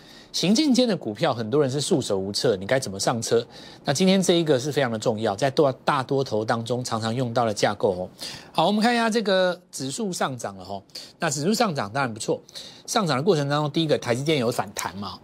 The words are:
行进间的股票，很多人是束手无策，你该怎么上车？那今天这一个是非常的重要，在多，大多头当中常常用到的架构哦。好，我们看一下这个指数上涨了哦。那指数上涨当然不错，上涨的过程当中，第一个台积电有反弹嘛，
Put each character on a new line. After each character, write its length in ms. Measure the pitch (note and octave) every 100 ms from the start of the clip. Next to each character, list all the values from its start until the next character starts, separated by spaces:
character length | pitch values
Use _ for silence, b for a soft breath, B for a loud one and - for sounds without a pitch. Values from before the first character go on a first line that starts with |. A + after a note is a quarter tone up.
| B B B
行 240 | - E3
进 180 | A#3 D#4
间 160 | A#3+ B3
的 80 | E3+
股 160 | A#2
票， 220 | G#2 D#3
很 160 | A#2+ A2
多 100 | C#3
人 80 | C3+
是 100 | C#3+
束 220 | C3+ D#3
手 160 | A2 F#2+
无 160 | F#2+
策， 240 | G2+ C3 G2
你 100 | G2
该 120 | C3
怎 120 | -
么 80 | G2
上 220 | D#3+ A#2+
车？ 240 | - A#2 A#2+ B B B
那 80 | -
今 140 | C#3+ F#3+
天 160 | F#3+
这 120 | F#3
一 100 | E3+
个 140 | D#3 C3
是 140 | D3
非 80 | C#3+
常 100 | B2+
的 80 | A2
重 220 | C3 G#2+
要， 160 | A2 G2
在 140 | C#3
多， 200 | C3 C#3 B2+
大 180 | - D3
多 220 | B2+ C3+
头 180 | C3+ G#2+
当 220 | A2 A#2
中 180 | A2+ B2
常 160 | B2+ A2+
常 160 | A2+
用 200 | A#2+ B2
到 100 | A#2
的 80 | A2+
架 220 | G#2 B2
构 160 | G2+ A2
哦。 160 | F2+ F2+ B B B B
好， 160 | - E3
我 60 |
们 80 | G#3+
看 140 | A#3
一 20 | A#3+
下 140 | A3+
这 100 | A3+
个 380 | G3+ F#3 F3+ F3 -
指 200 | - C3+
数 200 | - G#3
上 280 | E3 F#3 B2
涨 180 | G#2+ G2
了 80 |
哦。 180 | F2+ G2 - B B -
那 100 | E3
指 160 | C#3+
数 80 | D#3
上 220 | A3 A3+
涨 180 | C#3 G2+
当 100 | C3
然 120 | C3
不 40 | A2
错， 220 | - B2+ B B B B -
上 200 | - F3+
涨 100 | B2+
的 60 |
过 140 | F3 D#3
程 100 | C#3
当 140 | D3
中， 100 | D3+
第 120 | D#3+
一 40 | D#3+
个 120 | B2
台 160 | -
积 100 | A#2+
电 140 | C#3+ D3+
有 120 | A#2
反 220 | B2 G2+
弹 240 | - - F#2
嘛， 220 | G2+ -